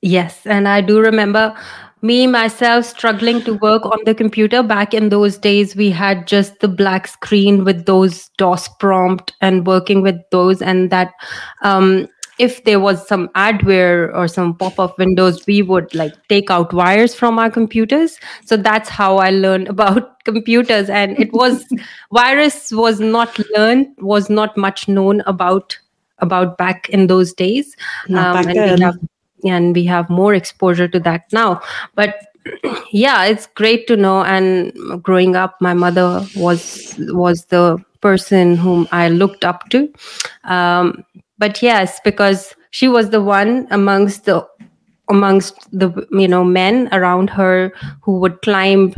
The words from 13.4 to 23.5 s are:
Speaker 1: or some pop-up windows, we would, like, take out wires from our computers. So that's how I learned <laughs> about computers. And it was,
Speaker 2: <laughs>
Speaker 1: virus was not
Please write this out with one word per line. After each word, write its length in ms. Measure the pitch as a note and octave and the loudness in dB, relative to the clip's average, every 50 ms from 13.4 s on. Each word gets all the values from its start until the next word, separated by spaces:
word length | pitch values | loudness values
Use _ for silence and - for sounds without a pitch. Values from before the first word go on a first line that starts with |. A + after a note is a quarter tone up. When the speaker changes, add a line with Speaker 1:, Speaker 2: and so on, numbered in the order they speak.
| G3 G#3+ A3+ G3+ - G3 G3 F#3 F3+ F3+ F3 F3 E3 D#3+ - | 0 0 0 0 2 2 2 4 4 2 2 0 0 -2 -2
Speaker 1:
or 100 | F3 F3 E3+ | -4 -4 -4
some 260 | E3+ - F3+ E3+ E3+ | -2 -2 -2 -2 -2
pop-up 420 | E3+ F#3 F#3 F#3 - F#3 F3+ F3+ - | -4 -6 -6 -2 -4 -4 -4 -2 -2
windows, 480 | F#3 F#3 F#3 F3+ F#3 F#3 E3+ F3 - | 0 2 2 4 2 2 0 -2 -2
we 160 | - G#3 G3+ | 0 0 0
would, 320 | G3+ F3+ F#3+ F#3 E3 E3+ - | 2 2 0 -2 -2 -4 -6
like, 200 | D#3+ D#3+ D3+ - _ _ _ | -6 -6 -6 -8 _ _ _
take 200 | G#3 G3+ G3+ G3+ | 0 0 0 0
out 220 | F#3+ F3 E3+ E3+ | 0 0 0 -2
wires 420 | - F3 F3+ F3+ F#3+ G#3 A3+ A#3+ A#3 | 0 0 2 2 4 4 2 2 0
from 240 | - - A#3+ A3+ A3+ | 0 -2 0 0 0
our 120 | A3+ A3+ | -2 -2
computers. 680 | A3 A#3 A3+ G#3+ - A3+ A3+ A3 C4+ D4 E4 D#4+ - - - - - - _ | 0 -2 -2 -2 0 -2 -2 0 0 0 0 -2 -4 -8 -20 -20 -20 -20 _
So 100 | - A3+ | -2 -2
that's 320 | G#3+ G3 A3 G#3+ A3 A3 - | 0 2 0 0 0 -2 -6
how 300 | - - G3+ F#3+ F#3+ G3 | -4 -2 0 2 2 2
I 140 | F#3+ F#3 | 2 2
learned 360 | F#3+ G3 F#3+ F#3+ F#3+ F#3+ F#3+ - | 2 2 2 2 0 0 -2 -6
<laughs> 80 | G#3 | -2
about 480 | F#3 A3 G3 F#3+ A#3+ B3 - _ _ _ | 0 2 2 2 0 0 -4 _ _ _
computers. 680 | - G#3+ A3+ A3 - A3+ A#3 B3 A#3+ A#3 G#3+ G3 G3 | -4 -4 -4 -2 0 2 2 2 2 0 -2 0 -2
And 300 | G3 G#3 G3+ G3 G3+ D4 | -2 -2 -2 -2 0 -2
it 140 | A#3 A3 - | -2 -2 0
was, 320 | A3+ B3 B3+ B3 - - - C4 - - - | 0 2 2 0 -2 -4 -6 -8 -8 -8 -12
Speaker 2:
<laughs> 240 | - - - _ G3+ | -20 -20 -18 _ 0
Speaker 1:
virus 580 | A#3 A#3+ B3+ C4+ C#4+ D4 D4 C#4 - - - | 2 2 2 2 2 2 0 0 -4 -12 -8
was 300 | A3+ A3 A3+ A3+ A3+ G3+ | -4 0 0 0 0 0
not 360 | G#3+ A3 A3 A#3 A#3 A#3 - - G#3 - | 0 0 0 0 -2 -2 -4 -8 -6 -2